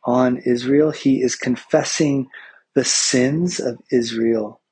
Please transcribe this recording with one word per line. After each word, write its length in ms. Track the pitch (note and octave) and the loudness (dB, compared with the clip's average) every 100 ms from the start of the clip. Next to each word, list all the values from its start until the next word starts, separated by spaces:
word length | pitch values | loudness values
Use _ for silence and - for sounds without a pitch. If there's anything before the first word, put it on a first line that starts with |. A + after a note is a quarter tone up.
on 340 | - B2 B2+ B2 | 0 2 2 0
Israel. 540 | - A#2+ B2 C#3 D#3 | -2 -2 2 2 2
He 300 | D3 C#3 C3 | 0 0 2
is 140 | B2+ - | 0 -2
confessing 920 | - B2 - D#3 C#3 - D3+ C#3 B2+ - - - _ - | -4 -4 0 0 0 0 0 0 -4 -12 -20 -20 _ -2
the 100 | B2 | 0
sins 720 | - - C3 B2+ D#3 F3 E3+ | 0 0 2 2 0 -2 -2
of 180 | B2+ A#2 _ | -6 -6 _
Israel. 720 | B2+ A#2 A2+ A2+ A2+ G#2+ - _ | 0 0 -2 0 0 -2 -12 _